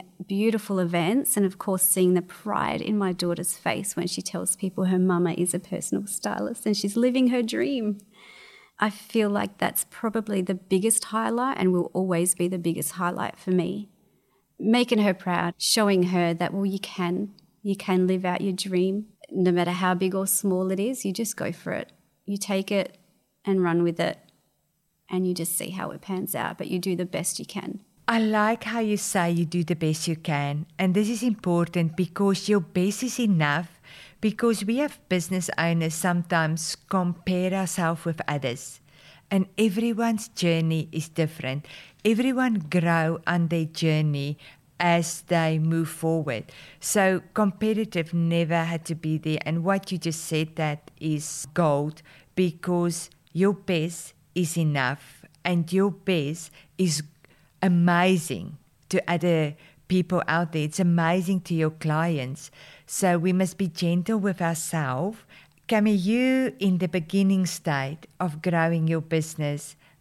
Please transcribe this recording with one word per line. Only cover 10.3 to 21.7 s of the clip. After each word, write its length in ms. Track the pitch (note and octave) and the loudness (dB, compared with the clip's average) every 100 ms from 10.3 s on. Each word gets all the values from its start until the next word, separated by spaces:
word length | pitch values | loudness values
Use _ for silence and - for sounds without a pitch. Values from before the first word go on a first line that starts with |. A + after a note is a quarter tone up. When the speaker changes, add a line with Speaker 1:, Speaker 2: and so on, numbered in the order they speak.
| G3 | -2
Speaker 1:
the 120 | F3+ | -2
biggest 500 | F#3 - F#3+ A3 - | -4 0 2 2 0
highlight 540 | - A3 A3+ A#3 C4 - | -2 -4 -2 -2 -2 0
and 140 | F#3 | 2
will 200 | F3+ - | 2 0
always 400 | - F#3+ E3+ F3+ | -2 0 0 0
be 140 | - F3 | 0 -2
the 100 | F3+ | -2
biggest 360 | E3+ D#3+ - | -2 -2 -4
highlight 440 | F3 F3 - G#2 - | -4 -4 -4 -6 -6
for 140 | - | -2
me. 380 | F3+ E3+ G#3 G#3 _ _ _ _ _ _ - | 0 0 -4 -10 _ _ _ _ _ _ -4
Making 440 | F#3+ A#3+ B3 G#3+ | 2 4 4 4
her 140 | G3+ | 2
proud, 400 | F#3 F#3 F3 E3+ - | 0 -2 -2 -2 -2
showing 460 | - - G3+ F#3+ | 0 2 4 4
her 280 | F3+ F3+ E3+ | 4 2 2
that, 220 | E3 F3+ | 0 -2
well, 100 | G3 | -2
you 140 | G3 G3 | -2 -4
can, 560 | - - F3 F#3 G3+ - _ _ | -6 -4 -2 -2 -4 -10 _ _
you 120 | G#3 | -4
can 320 | G3 - F#3 F#3 | -2 0 2 4
live 180 | F#3 | 2
out 160 | F#3 F3+ | 0 -2
your 120 | G3 | -2
dream. 540 | F#3 G3 F3+ F#3+ G3+ G#3+ _ - | -2 -2 0 2 0 -6 _ -6
No 220 | F#3+ F3+ | 0 2
matter 220 | F3 F3 | 4 2
how 220 | F3+ F#3 | 0 0
big 200 | F3+ F#3+ | 2 0
or 140 | F#3+ F#3+ | 0 -2
small 420 | - G3+ F#3 F#3+ | 0 0 0 0
it 80 | F#3+ | 0
is, 260 | A3 C4 | -2 -2
you 80 | G3 | -4
just 240 | F#3 A3+ - | -4 -4 -4
go 140 | - | -6
for 220 | F3 F#3 | -6 -6